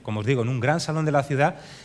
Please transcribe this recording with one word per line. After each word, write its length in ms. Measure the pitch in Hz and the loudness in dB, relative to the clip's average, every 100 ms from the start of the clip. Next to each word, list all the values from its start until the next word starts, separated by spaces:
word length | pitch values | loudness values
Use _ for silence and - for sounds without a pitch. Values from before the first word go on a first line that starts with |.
como 180 | - 107 | -6 -4
os 60 | 107 | 0
digo, 160 | 131 | 0
en 60 | 113 | 0
un 120 | 127 | 0
gran 200 | 127 165 | 0 0
salón 240 | 165 156 | -2 -2
de 80 | 151 | 2
la 100 | 143 | 2
ciudad 340 | 139 135 156 - - - | 2 2 2 0 -16 -20